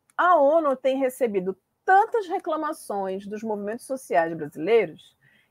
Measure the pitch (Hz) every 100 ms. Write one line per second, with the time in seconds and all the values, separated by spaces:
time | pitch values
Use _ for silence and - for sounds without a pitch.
0 | _ - 339 339 277 330 302 262 262 269
1 | 262 - 240 196 185 196 _ _ - 381
2 | 427 466 359 370 359 311 302 311 - 202
3 | 190 190 202 214 226 208 202 233 - 262
4 | - 190 165 165 147 147 165 233 180 156
5 | _ _ _ _ _